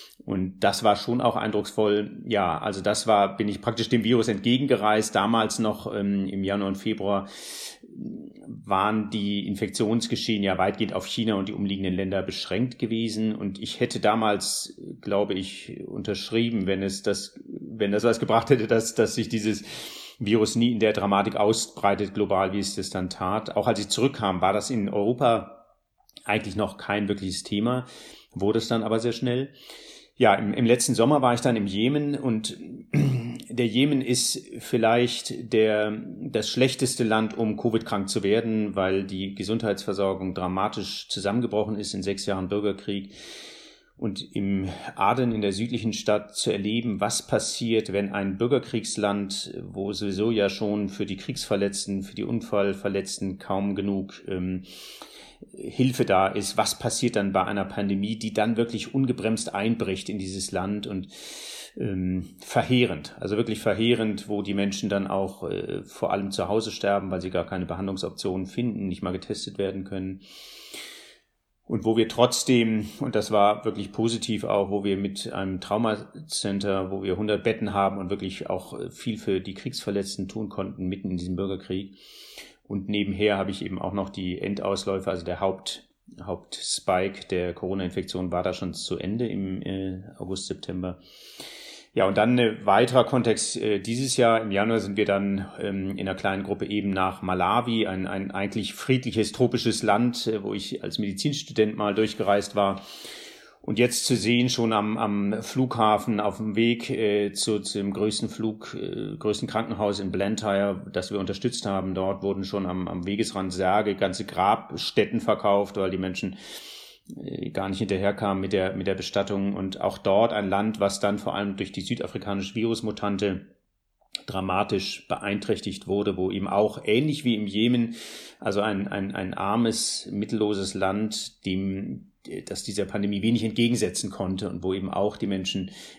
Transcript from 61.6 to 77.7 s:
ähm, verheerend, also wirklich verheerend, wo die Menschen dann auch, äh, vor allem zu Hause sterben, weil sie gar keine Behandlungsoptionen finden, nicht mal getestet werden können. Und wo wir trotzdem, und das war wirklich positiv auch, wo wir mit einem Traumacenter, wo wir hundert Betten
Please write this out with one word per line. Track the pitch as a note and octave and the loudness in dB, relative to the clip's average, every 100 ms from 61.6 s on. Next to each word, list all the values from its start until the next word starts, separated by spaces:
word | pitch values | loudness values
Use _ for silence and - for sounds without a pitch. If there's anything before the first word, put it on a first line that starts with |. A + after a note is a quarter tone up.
| - - | -12 -6
ähm, | A2+ F#2+ F#2 F#2 - - | -2 0 0 -2 -4 -12
verheerend, | - C3 G#2+ B2 A#2 D#2+ - - | -2 0 4 4 4 0 -10 -8
also | F#2 G#2 | -2 -2
wirklich | G#2 G#2+ | -2 -2
verheerend, | A2 G2+ A#2 A#2 A2 G2 - | 0 2 4 4 2 -2 -4
wo | G#2 | -4
die | G2+ | -2
Menschen | G2 G2+ G2 G#2+ | 0 0 0 0
dann | G2+ G2 | 0 0
auch, | G2 F#2+ - E2+ | 0 -2 -4 -6
äh, | - - - - | -4 -4 -6 -8
vor | - - | -4 0
allem | G2 G2 | 0 -2
zu | G2 F2+ | -2 0
Hause | G#2+ G#2+ | 0 0
sterben, | - G2+ G2+ F#2+ | -2 2 2 0
weil | F2+ | -4
sie | F#2 | -2
gar | F#2 E2+ | -2 -2
keine | F#2+ F2 | -2 -4
Behandlungsoptionen | F2 G2 F#2+ F2 - G2+ F#2 F#2+ | -4 -4 -2 -4 -4 -2 -2 -2
finden, | - A#2+ G#2+ G2 | -2 -2 -2 -4
nicht | F#2 | -4
mal | F#2+ | -4
getestet | F#2 - G#2 - G2+ | -4 -6 -8 -6 -4
werden | G2 F#2+ F#2+ | -4 -4 -6
können. | G2 F#2+ G2 - - - - - - - - - - _ _ _ _ | -6 -6 -8 -14 -20 -20 -20 -16 -14 -14 -18 -20 -20 _ _ _ _
Und | - G#2+ G#2+ | -6 0 2
wo | A2+ | 4
wir | A2 | 4
trotzdem, | - B2 - - B2 A2+ A2 G#2+ - | 6 4 4 4 6 6 2 -2 -6
und | - G#2+ | -2 0
das | G2+ | 2
war | G#2 G2+ G#2 | 4 6 4
wirklich | A2+ G#2 G2 | -2 -4 -6
positiv | - A2+ A2+ - G#2+ | -2 0 0 -2 -4
auch, | - G2+ F#2+ | 0 0 2
wo | G2+ | 0
wir | G2+ G2 | 0 0
mit | G2+ G2 A2+ | -2 -4 -8
einem | - G2 F#2 | -4 -4 -4
Traumacenter, | - G#2 A2+ G#2 - - - - G2+ G2+ G2+ G2 F#2 | -2 0 2 0 -6 -16 -8 -4 -2 -2 0 0 -2
wo | F#2+ | -4
wir | F#2+ F#2+ | -2 0
hundert | G#2+ G2+ A2+ | 0 0 0
Betten | A2+ G#2 | 0 0